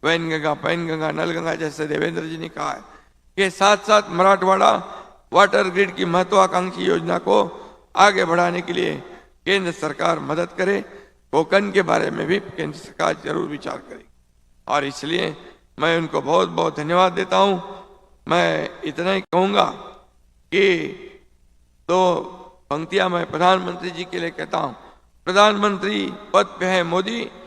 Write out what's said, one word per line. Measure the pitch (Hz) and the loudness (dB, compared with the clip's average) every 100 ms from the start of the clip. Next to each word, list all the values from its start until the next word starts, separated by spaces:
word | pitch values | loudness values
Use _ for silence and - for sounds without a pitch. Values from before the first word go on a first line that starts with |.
वैनगंगा, | 147 165 165 160 151 | 2 0 0 -2 -2
पैनगंगा, | 147 - 170 165 160 156 | -2 -2 -2 -2 -4 -4
नलगंगा, | 156 170 165 165 165 | -2 -2 -2 -4 -4
जैसे | 160 143 151 | -6 -6 -4
देवेंद्र | 147 165 165 160 | -2 -2 -4 -8
जी | 160 | -10
ने | 165 | -12
कहा | 151 147 | -8 -8
है | - - - _ _ _ - | -8 -14 -20 _ _ _ -2
कि | 196 | -2
साथ | - 196 208 | 2 4 4
साथ | 214 214 202 | 4 2 2
मराठवाड़ा | 170 190 196 185 190 180 - 175 - - - _ | 2 4 4 4 6 4 4 -2 -16 -18 -20 _
वाटर | 170 202 214 | 4 6 4
ग्रिड | 190 180 196 185 | 0 0 0 0
की | 185 | 0
महत्वाकांक्षी | 170 180 202 185 185 180 175 | 0 2 4 4 2 -2 -2
योजना | 185 170 165 175 | 0 0 0 -2
को | - 104 87 - - - _ - | 2 2 2 -4 -18 -20 _ 4
आगे | 202 190 180 | 4 4 0
बढ़ाने | 170 175 175 | 2 2 -2
के | 175 | -4
लिए | 175 180 147 - - - _ - | -4 -2 -4 -10 -20 -20 _ -2
केंद्र | 196 180 | -2 -2
सरकार | 165 156 143 170 160 | -6 -8 -2 -2 0
मदद | 135 156 175 - | -2 -4 -4 -4
करे. | 185 202 202 - - _ _ | -2 -2 -6 -18 -20 _ _
कोकन | 135 160 196 202 | 0 2 2 2
के | 190 | 0
बारे | 180 - - | 2 0 0
में | - 156 | -4 -2
भी | 190 | -2
केंद्र | 180 - 151 151 | -4 -8 -8 -8
सरकार | - - 170 160 143 | -16 -2 -2 -2 -4
जरूर | 160 - | -6 -6
विचार | 147 - - | -8 -10 -12
करेगी | - - - _ _ _ _ _ - | -14 -20 -20 _ _ _ _ _ -2
और | 147 | -2
इसलिए | 139 - 143 170 - 147 - - _ - | -2 -6 -4 -2 -4 -8 -18 -20 _ -2
मैं | 156 165 | 0 0
उनको | 160 147 | 0 -4
बहुत | 135 170 180 | 2 2 2
बहुत | 165 165 147 | 0 -2 -2
धन्यवाद | 151 175 185 | -2 2 2
देता | 180 190 190 | 2 0 2
हूं. | 196 185 170 - - - _ _ - | 2 2 -4 -16 -18 -20 _ _ -2
मैं | 170 170 160 - - | 2 2 0 -4 -8
इतना | - 151 175 | -10 -4 -2
ही | 196 | -2
कहूंगा | 190 175 190 202 - - - - _ _ _ _ _ | 0 0 2 4 2 0 -16 -20 _ _ _ _ _
कि | 180 196 175 156 - - - _ _ _ _ _ _ - | 2 2 2 -2 -10 -18 -20 _ _ _ _ _ _ -2
दो | 180 185 170 160 - - _ _ | 2 4 2 -4 -14 -20 _ _
पंक्तियां | 143 160 196 185 | -6 -2 0 0
मैं | 175 170 | 0 -4
प्रधानमंत्री | 156 180 190 180 175 180 | 2 4 4 0 -8 -8
जी | 170 | -8
के | 180 180 | -8 -6
लिए | 170 | -6
कहता | 160 160 170 | -8 -6 -4
हूं. | 151 110 - - _ _ - | -4 -10 -20 -20 _ _ -2
प्रधानमंत्री | 190 208 202 208 190 190 214 190 - - | 6 6 6 0 0 -2 -2 -4 -6 0
पद | 196 202 | 2 2
पे | - 180 | -2 0
है | 185 | 0
मोदी | 170 175 196 233 - - | 2 0 -2 -6 -8 -12